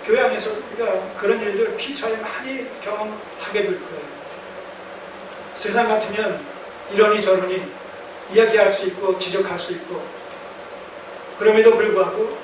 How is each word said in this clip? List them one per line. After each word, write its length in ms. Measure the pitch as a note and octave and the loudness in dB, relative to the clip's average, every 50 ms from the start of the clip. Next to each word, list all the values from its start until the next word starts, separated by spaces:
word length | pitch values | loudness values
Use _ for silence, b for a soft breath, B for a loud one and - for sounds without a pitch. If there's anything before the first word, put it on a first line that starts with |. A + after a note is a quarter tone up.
| - G#3 | 4 4
교회 120 | A3+ C4 | 4 4
안에서 300 | B3+ - G#3+ - G#3+ G#3+ | 4 2 2 0 -2 -4
우리가 600 | G#3+ - - - - A3+ A3+ G3+ F#3 F#3+ - - - | -4 -4 -6 -8 -4 -2 0 0 0 0 -2 -6 -8
그런 220 | - G#3 G3 - A3 | -2 2 2 2 2
일들 360 | G#3+ G#3 G3 G3+ A3+ - - | 0 -2 0 0 0 0 0
피차에 400 | - - C4+ C#4+ - - A3+ A3 | -6 -6 -6 -6 -4 -2 -2 -2
많이 500 | G#3+ G#3+ - - B3+ C4 C4 C4+ B3+ - - - - | -2 -4 -6 -8 -8 -6 -6 -6 -6 -8 -8 -10 -10
경험하게 800 | - G3+ G#3+ G#3+ G#3+ G#3+ G#3+ - - - - - - - G3 G#3 | -6 -6 -4 -4 -4 -6 -6 -10 -12 -14 -12 -10 -10 -2 0 0
될 180 | F#3+ F3+ F#3 F3+ | 0 0 0 -4
거예요. 220 | - - - D3+ - - - - - - - - - - - - - - - - - - - - - - - - - - - - - - - | -4 -10 -10 -10 -10 -12 -14 -14 -14 -14 -14 -14 -14 -14 -14 -14 -14 -14 -14 -14 -14 -14 -14 -14 -14 -14 -14 -14 -14 -14 -14 -14 -14 -12 -10
세상 340 | - - G#3 G#3 A#3+ A#3 | -6 -4 0 2 2 4
같으면 560 | G#3+ G#3+ G#3+ - - G3+ A3 A3 F#3 F3 - - - - - - - - - - - | 4 2 2 2 0 -2 -2 0 -2 -2 -4 -8 -12 -14 -14 -14 -14 -14 -14 -12 -2
이러니 300 | G3+ G3+ G#3+ G#3+ G#3 G#3 | 6 6 6 6 6 4
저러니 400 | - F#3+ F#3 F3 - F3+ - F#3 - - - - - - - - - - - - - - F#3+ | 4 4 4 4 2 -2 -2 -4 -4 -8 -12 -14 -14 -14 -14 -14 -14 -14 -16 -16 -14 4 6
이야기할 400 | A3 A3+ G#3+ A3 G#3+ G3 G3 G3 | 6 6 6 6 6 6 4 4
수 140 | - F#3+ | 2 -2
있고 320 | F#3 F3 F#3 G3+ F#3+ F3+ F3 | -4 -4 0 0 0 0 0
지적할 400 | F3 F3 F3+ G3 F#3 - F3 E3+ | -2 -2 0 0 0 0 -2 -6
수 140 | - - F3 | -6 -6 -8
있고, 280 | E3+ - - - D#3+ - - - - - - - - - - - - - - - - - - - - - - - - - - - | -8 -8 -10 -10 -10 -10 -10 -12 -14 -14 -14 -14 -14 -14 -14 -14 -16 -16 -14 -14 -14 -14 -14 -14 -14 -14 -14 -14 -14 -14 -14 -8
그럼에도 380 | - G#3 A3 G#3+ A3 A3+ A3+ A3+ | 4 6 8 8 10 10 10 10
불구하고 600 | A#3 G#3 - - F#3 F#3+ - - - - - - - | 8 4 4 4 4 4 2 2 0 -2 -2 -2 -8